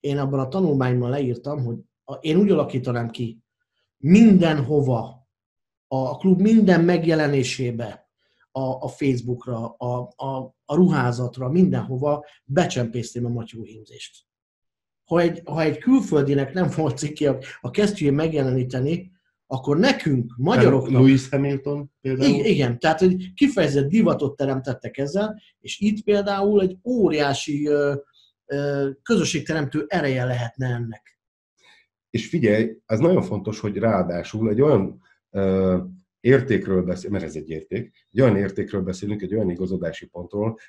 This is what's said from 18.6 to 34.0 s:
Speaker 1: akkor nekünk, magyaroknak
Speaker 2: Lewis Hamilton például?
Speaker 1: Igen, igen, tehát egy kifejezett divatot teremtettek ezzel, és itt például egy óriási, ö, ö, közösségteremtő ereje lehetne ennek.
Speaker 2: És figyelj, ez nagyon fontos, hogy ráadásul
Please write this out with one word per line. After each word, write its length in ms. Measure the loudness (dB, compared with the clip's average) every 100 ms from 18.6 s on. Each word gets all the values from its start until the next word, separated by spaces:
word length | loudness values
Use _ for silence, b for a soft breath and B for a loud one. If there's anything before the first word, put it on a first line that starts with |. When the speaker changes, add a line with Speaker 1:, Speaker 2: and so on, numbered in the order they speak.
| -2 -4 -2 -4 -8 _ _ _ _
Speaker 1:
akkor 280 | -8 -2 2
nekünk, 560 | 2 2 0 -2 -2 -4
magyaroknak 640 | 0 4 4 4 2 6
Speaker 2:
Lewis 280 | 6 6 2
Hamilton 640 | -2 -2 -4 -4 -6 -8 _
például? 340 | -6 0 2
Speaker 1:
Igen, 100 | 2 2
igen, 320 | 0 0 0
tehát 240 | 0 2
egy 300 | 2 2 -6
kifejezett 540 | 0 0 2 0 0 0
divatot 480 | 2 2 2 -2 -2
teremtettek 600 | -4 -4 -6 -8 -10 -8
ezzel, 420 | -4 -2 -4 -8 B _
és 200 | -18 -4
itt 240 | -2 -2
például 580 | 0 0 0 0 2 2
egy 140 | 2 -4
óriási, 840 | -4 0 2 2 0 -2 -4 -4 0
ö, 280 | 0 0 -2 -8 b b _ _
ö, 440 | -4 -2 -2 -4 -6
közösségteremtő 840 | 0 0 0 -4 -4 -4 -2 -4 -2
ereje 360 | -2 0 -2
lehetne 420 | -2 -4 -6 -6 -6
ennek. 540 | -4 -6 -12 _ _ _ _ _ _ b b b _ _
Speaker 2:
És 180 | -6 -4
figyelj, 480 | 0 2 2 0 -4 _
ez 120 | 0
nagyon 240 | 2 2
fontos, 380 | 0 -6 -6 -6
hogy 160 | -6 -2
ráadásul 720 | 0 0